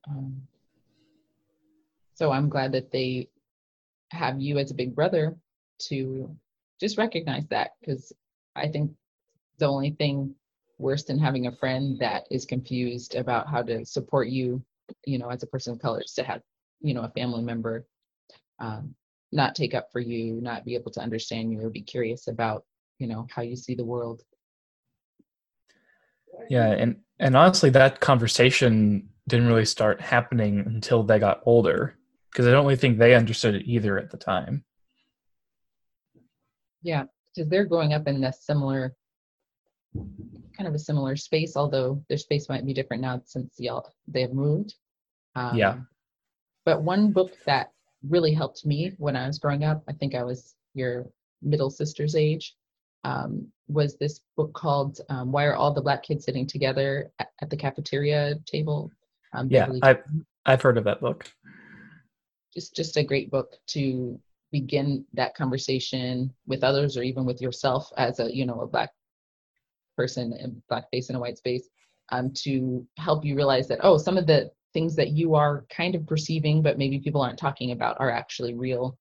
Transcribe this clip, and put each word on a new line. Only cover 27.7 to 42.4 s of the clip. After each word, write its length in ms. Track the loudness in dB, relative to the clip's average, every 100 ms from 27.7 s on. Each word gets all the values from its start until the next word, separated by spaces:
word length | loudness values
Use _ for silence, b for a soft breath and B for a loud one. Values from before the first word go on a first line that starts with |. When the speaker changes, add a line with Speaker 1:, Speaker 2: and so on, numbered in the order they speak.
| 8 8 6
Speaker 2:
conversation 1120 | 4 4 4 6 6 6 4 6 4 2 -2 _ 0
didn't 180 | 2 6
really 200 | 4 2
start 340 | 2 2 2
happening 600 | 2 2 4 0 0 0
until 420 | -2 -6 2 2
they 160 | 6 6
got 240 | 6 2
older, 540 | 6 6 6 2 0 -6 _ _ _
'cause 140 | 2 8
I 60 |
don't 120 | 8
really 120 | 6 4
think 200 | 4 8
they 180 | 10
understood 400 | 10 6 2 0
it 120 | 0 0
either 320 | 0 2 -2
at 120 | -4
the 60 | -10
time. 480 | -2 -2 -2 -8 -8 _ _ _ _ _ _ _ _ _ _ _ _ _ _ _ _ _ _ _ _ _
Speaker 1:
Yeah, 240 | -4 -4 -4 _ _ -8
'cause 120 | 0
they're 180 | 2 2
growing 260 | 2 2
up 160 | 0 0
in 160 | 0
a 80 | -2
similar, 640 | -4 -2 0 0 0 -4 -8 _ _ _ _ _ _ _ _ _
kind 720 | -12 -12 -16 -20 -20 -20 -10 -6
of 60 |
a 40 | -6
similar 380 | -2 -2 -2 -6
space, 380 | -2 -2 0
although 480 | -2 0 0 0 -4 -4
their 80 | -6
space 320 | -2 -2